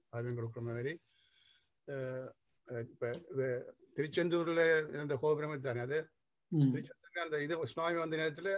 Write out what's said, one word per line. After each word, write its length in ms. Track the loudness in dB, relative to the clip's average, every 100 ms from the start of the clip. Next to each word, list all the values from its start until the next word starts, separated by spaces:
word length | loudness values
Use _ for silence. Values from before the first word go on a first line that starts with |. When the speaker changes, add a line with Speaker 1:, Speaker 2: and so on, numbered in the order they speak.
| _
Speaker 1:
அபயம் 260 | -8 -6 -6
கொடுக்குற 240 | -6 -8
மாதிரி. 320 | -8 -6 -6 -8 _ _ _ _ _ _ _ _ -12
அஹ், 420 | -8 -8 -8 -10 -16 _ _ -12 -10
இப்ப 220 | -10 -6 -6 -6 -8 -4
வே-, 280 | -4 -4 -8 -16 _
திருச்செந்தூர்ல 720 | -2 0 2 4 4 4 6 6 6 2 -4
இந்த 140 | -2 0
கோபுரம் 460 | 2 2 0 -4
தானே 180 | -4 -2
அது. 200 | -2 -2 -4 _ _ _ _
Speaker 2:
ம். 200 | 4 6
Speaker 1:
திருச்செந்தூர்ல 520 | 4 -4 -14 _ -8
அந்த 140 | -4 -4
இது 260 | -2 -4 -4
சுனாமி 300 | -2 0 0
வந்த 200 | -2 -2
நேரத்துல 320 | -2 -2 -2